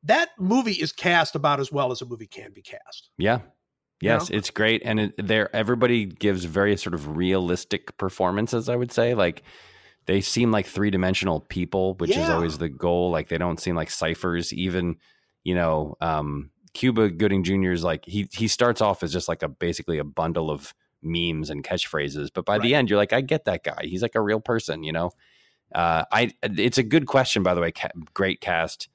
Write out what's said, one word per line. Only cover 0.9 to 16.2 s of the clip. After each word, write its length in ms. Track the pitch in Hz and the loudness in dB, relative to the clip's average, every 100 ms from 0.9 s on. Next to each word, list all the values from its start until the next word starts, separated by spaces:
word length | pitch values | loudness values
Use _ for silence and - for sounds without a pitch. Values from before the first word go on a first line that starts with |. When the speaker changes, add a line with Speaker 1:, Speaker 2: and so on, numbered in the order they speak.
Speaker 1:
cast 420 | - 180 175 156 | -2 2 4 2
about 240 | 156 147 143 | 0 0 0
as 140 | 135 | 0
well 180 | 143 131 | 0 -2
as 100 | 123 | -2
a 40 | 120 | -8
movie 200 | 117 110 | -12 -14
can 240 | - 104 | -18 -18
be 100 | 98 | -20
cast. 480 | - - - - _ - | -18 -18 -16 -20 _ 0
Speaker 2:
Yeah. 200 | 98 117 - _ _ _ _ _ | 2 2 -2 _ _ _ _ _
Speaker 1:
You 100 | 98 | 2
Speaker 2:
Yes, 200 | 117 175 | 2 2
Speaker 1:
know? 60 | 107 | -2
Speaker 2:
it's 140 | - | -4
great. 320 | - 110 113 | 0 2 2
And 140 | 120 107 | 0 0
it, 140 | 104 - | 0 -2
there, 380 | 98 110 104 | 0 2 2
everybody 520 | - 110 120 127 120 101 | 0 0 2 4 2 0
gives 380 | 82 104 95 | 0 0 0
very 320 | 87 82 101 98 | -2 2 2 2
sort 180 | - | -2
of 220 | 85 73 76 | -6 -4 0
realistic 800 | 92 95 90 90 - - - - | 2 2 2 -2 -2 -6 -6 -6
performances, 720 | 95 - 92 98 113 120 123 | -6 0 0 0 -2 -2 -2
I 60 | 123 | -2
would 140 | 123 | -2
say. 220 | - 117 | 0 2
Like, 280 | 120 90 82 - - - - - _ - | 4 2 0 -16 -20 -20 -20 -20 _ 0
they 140 | 98 | 0
seem 300 | 95 - 120 | 2 2 4
like 160 | 107 95 | 2 0
three-dimensional 760 | - 104 95 92 95 95 78 | 0 0 2 2 0 0 -2
people, 520 | - - 87 98 95 | -4 -6 -2 0 -2
which 160 | 92 87 | -2 0
is 60 | - | 2
Speaker 1:
Yeah. 180 | 165 | 2
Speaker 2:
always 240 | 82 85 76 | 0 -2 -2
the 100 | 82 | -6
goal. 440 | 67 87 87 90 | -2 0 2 2
Like, 160 | 85 76 | -2 -2
they 100 | 82 | -2
don't 220 | 87 82 | -2 -2
seem 160 | - 85 | -2 -2
like 140 | 78 | -4
ciphers. 640 | - 82 82 92 85 85 | -4 -4 -2 -2 -2 -4
Even, 440 | - 92 90 87 80 _ _ _ _ | -4 -2 -2 -2 -6 _ _ _ _
you 100 | - | -2
know, 400 | 90 82 78 76 - | 0 2 0 -2 -6
um, 500 | 82 78 | -2 -2